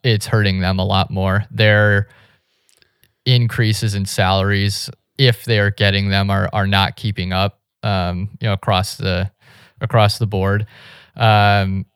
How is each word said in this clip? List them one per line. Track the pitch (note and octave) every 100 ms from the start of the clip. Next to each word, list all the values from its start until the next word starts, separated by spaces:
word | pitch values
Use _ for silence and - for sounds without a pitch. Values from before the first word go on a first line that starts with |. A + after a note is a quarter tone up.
it's | B2+ G#2+ -
hurting | A2+ G#2 F#2
them | F#2 F#2+
a |
lot | F#2+ G2 -
more. | F#2 F#2+ G2 -
Their | A2 G#2+ G#2 G#2 G2+ G2+ - _ _ _ _ _ _ _ _ _ _ -
increases | B2 A#2 - A2 G2+ A2
in | G2+ F#2+
salaries, | - F#2 G2 G2 G2+ G2 G2 - - _ -
if | C3 A2+
they | - A2
are | G2+
getting | G2 G2+ G2 G2
them, | G2 G2+
are, | G2 G2
are | G#2 G2
not | G2 F#2+ -
keeping | G#2+ F#2+ F2+
up, | F#2 G2 - _ _
um, | G#2+ F#2+ F2+ F2 G#2 -
you | A2+
know, |
across | G2 - F#2+ F#2 -
the, | G2 F2+ F#2 - _ - - _
across | - A#2 G#2 -
the | G#2+
board. | G2 F#2+ G#2 G#2+ - - - - -
Um, | A2+ G#2+ G2+ G2+ F#2+ F#2+ -